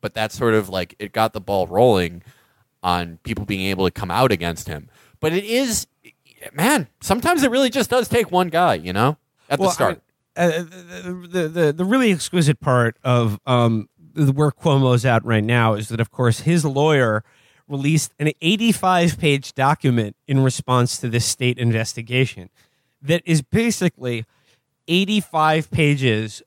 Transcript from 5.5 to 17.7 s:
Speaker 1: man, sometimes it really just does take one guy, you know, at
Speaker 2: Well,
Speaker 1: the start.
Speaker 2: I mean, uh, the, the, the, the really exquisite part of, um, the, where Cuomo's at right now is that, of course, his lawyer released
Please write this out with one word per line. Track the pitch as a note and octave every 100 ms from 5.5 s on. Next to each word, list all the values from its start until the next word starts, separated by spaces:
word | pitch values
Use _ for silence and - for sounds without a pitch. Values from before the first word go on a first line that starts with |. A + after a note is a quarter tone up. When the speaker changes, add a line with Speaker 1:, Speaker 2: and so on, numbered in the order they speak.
| A#3+ C4+ A3 - _ A#2 _ _ _ -
Speaker 1:
man, | C#3 G3 C#4+ D3 _
sometimes | - G3+ D4 F4
it | C4+
really | A#3+ C4
just | C#4 A3
does | B3 A3+
take | A#3 G#3+
one | F3+ F3+
guy, | D#3 F3 F#2+
you | E2
know, | F#2 B2 D3+ _ _ _
at | C#3+
Speaker 2:
Well, | F#3+
Speaker 1:
the |
start. | E3 A#2+ E2+ _ _ _ -
Speaker 2:
I | F3
mean, |
uh, | D#3+ E3+ F#3 F3 F3+
the, | F3+ F3+ F3
the, | F3+ D#3+
the, | E3 D#3
the | D3+ F#3
really | C4 B3
exquisite | F3 - F3+ D3 C#3+
part | - B2 A#2 -
of, | C3 B2 A2+ G#2 -
um, | B2 A#2+ A2+ G2+ _ -
the, | - C#3+
where | C3+ D3+
Cuomo's | - E3+ C#3 C3 B2 B2+
at | A#2 A2
right | A2
now | G#2+ A#2+ A2+
is | G#2+ G#2+
that, | A2+
of | A2+
course, | - B2 A2
his | - E3+
lawyer | D3+ C3+ D3+ D3 A#2+ G#2+ - _ _ _
released | _